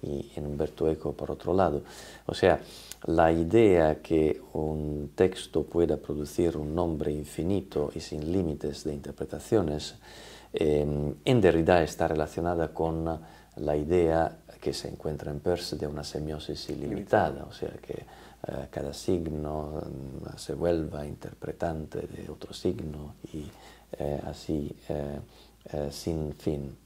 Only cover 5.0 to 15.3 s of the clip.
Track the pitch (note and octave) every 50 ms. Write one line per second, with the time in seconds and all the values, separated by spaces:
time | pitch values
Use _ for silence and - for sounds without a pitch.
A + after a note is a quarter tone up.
5 | D2 D2 - - F#2 F2+ F2+ - - - - E2 D2 - - E2+ E2+ D#2 D#2 -
6 | - - D2 D2 D2+ C#2+ - - F2+ E2+ C#2+ D2+ D2+ D2+ D#2 E2+ F2 E2+ E2 D2
7 | D#2 D#2 D2+ D2+ D2 D2+ - - D#2+ F2 G2+ F#2+ E2+ - - D2+ D2 C#2+ - D#2+
8 | D#2 - D#2 D2+ D2+ D#2 F2+ G2 F2+ D#2+ D2 D2 - D2 C#2+ - - D#2 D2 C#2+
9 | - C#2+ C#2+ - D#2 - - D#2 - - A#2 A2 F2+ D#2 D2 D2+ - - - -
10 | - - - - - - - - - - - - - D2+ D2+ D2 D2 D2 D2 D2
11 | D2 D2 D2 - - - C3 B2 F#2+ F2+ E2 E2 D#2+ E2 F2+ F2 D#2+ D#2 - -
12 | E2+ E2 E2 D#2 D2+ D#2 - - E2+ E2+ F2 E2+ E2 D#2 - - E2 E2 D#2+ D#2+
13 | E2 E2+ D#2+ D#2+ D#2+ - - - - - - - - D2+ D2+ D2+ D2+ D2+ F2 F2+
14 | E2+ D#2+ D#2+ E2 E2 - - - - - - - - - C#2+ - - - - -
15 | - D#2+ D#2 C#2+ - D2